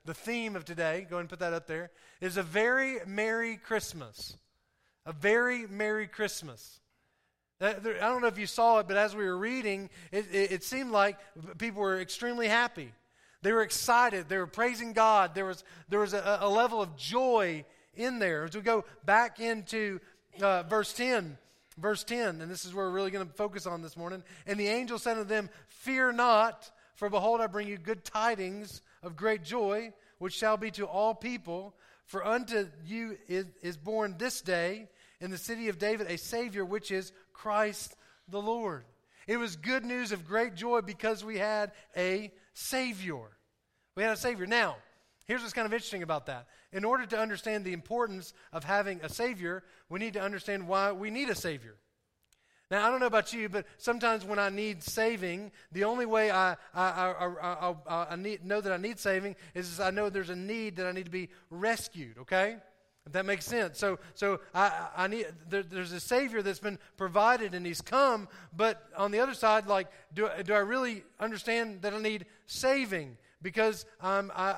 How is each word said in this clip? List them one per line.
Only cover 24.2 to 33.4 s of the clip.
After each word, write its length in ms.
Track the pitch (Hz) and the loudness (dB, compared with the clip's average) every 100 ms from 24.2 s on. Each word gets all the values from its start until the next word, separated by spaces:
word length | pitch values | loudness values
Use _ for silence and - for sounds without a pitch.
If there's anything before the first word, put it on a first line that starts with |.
| 180 - - | -12 -12 -6
"And 140 | 202 | -2
the 80 | 202 | 0
angel 320 | 226 247 233 | 0 -2 -2
said 180 | 240 226 | 0 -2
unto 100 | 202 | 0
them, 220 | 214 196 - - | -2 -2 -10 -20
Fear 440 | - - 262 254 | -12 -2 2 2
not, 560 | 240 247 220 226 220 - _ _ - | 4 6 8 6 0 -14 _ _ -6
for 140 | 208 | 0
behold, 320 | 202 202 233 | 2 4 4
I 60 | 220 | 2
bring 200 | 202 208 | -2 -6
you 100 | 202 | -6
good 280 | 165 214 - | -6 -6 -4
tidings 760 | 214 233 220 185 196 208 - - _ | 0 2 0 -4 -6 -12 -16 -20 _
of 140 | 175 156 | -14 -4
great 280 | 214 214 | 0 0
joy, 500 | 156 240 202 208 226 - _ - | -2 -2 0 0 -4 -12 _ -10
which 140 | 180 | -8
shall 240 | - 220 214 | 0 2 2
be 120 | 220 | -2
to 140 | 196 190 | -6 -4
all 300 | 180 214 220 | 2 2 2
people. 600 | 233 247 170 170 202 - _ _ - | -4 -8 -6 -8 -8 -16 _ _ -10
For 180 | 190 | -4
unto 440 | 185 240 220 226 190 151 160 | 0 0 0 -2 -2 -8 -10
you 320 | 226 226 196 - | -8 -8 -10 -6
is, 180 | 180 | -4